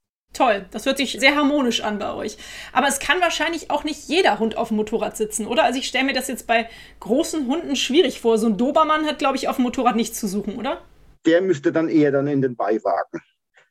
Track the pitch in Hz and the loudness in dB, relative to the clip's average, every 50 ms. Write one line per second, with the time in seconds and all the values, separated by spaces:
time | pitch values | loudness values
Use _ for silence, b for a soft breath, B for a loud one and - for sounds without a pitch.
0 | _ _ _ _ _ _ - - 294 294 254 202 196 - - 226 - 269 269 269 | _ _ _ _ _ _ -2 0 2 2 2 0 -4 -10 -10 -6 -4 -2 -2 -2
1 | 269 233 - 208 240 269 285 294 302 269 294 294 262 240 226 - - 214 214 196 | -2 -4 -2 2 2 2 4 4 2 2 2 2 2 0 0 -2 -2 -4 -4 -4
2 | 202 - - - - 220 - B B B B B B B B - 262 277 269 - | -4 -6 -6 -6 -8 -8 -10 B B B B B B B B 2 2 2 0 0
3 | - - 294 370 359 330 330 - 302 330 339 320 - - - 294 - 302 294 - | 0 2 2 4 2 2 2 0 -2 -2 -2 -4 -4 -4 -4 -2 -2 -4 -8 -8
4 | - - 247 359 - 254 202 202 220 226 - - 226 - 220 214 214 214 233 220 | -4 0 2 4 4 4 4 2 0 -2 -2 -2 -4 -2 -2 -2 -2 -2 -2 -2
5 | 214 214 - - 214 214 - - 208 - 247 302 - - 254 269 - - - 254 | -2 -4 -4 -4 -6 -4 -4 -6 -6 -2 0 2 2 2 0 -2 -4 -4 -2 -2
6 | 262 277 269 262 247 - 254 - - - 233 233 226 B B B B B B B | 0 0 -2 -2 -4 -6 -8 -6 -2 0 0 0 0 B B B B B B B
7 | - 185 226 277 339 - - 320 269 233 277 339 330 269 285 254 - - 247 320 | -4 0 0 0 0 0 -2 -4 -2 -2 -2 -2 -2 -4 -4 -2 -2 2 4 4
8 | 370 254 247 - - 226 226 220 214 233 208 180 247 277 269 320 311 302 311 311 | 4 2 0 -2 0 2 2 2 2 2 2 2 0 2 4 4 4 4 2 2
9 | 311 302 294 294 294 269 277 277 - - - - 247 247 240 - 240 220 196 226 | 0 -2 -2 -2 0 0 0 -2 -2 -2 0 0 0 0 0 0 0 2 2 0
10 | 226 - - - - 196 180 208 202 208 196 - 214 269 339 359 - - _ _ | 0 -2 -4 -6 -6 -4 -4 -4 -6 -6 -6 -6 -4 -6 -6 -6 -10 -18 _ _
11 | - - - _ - 160 165 175 190 190 170 139 139 170 143 160 160 156 - 156 | -20 -20 -12 _ 2 4 4 4 4 2 0 0 0 0 0 0 0 2 4 4
12 | 147 143 139 143 139 143 147 135 131 131 123 - 113 101 110 107 - - - 80 | 4 4 4 2 2 2 2 2 0 0 -2 -2 -2 0 0 0 0 0 -2 -2
13 | - - - 82 - _ _ _ _ _ _ b b b | -2 -6 -8 -12 -12 _ _ _ _ _ _ b b b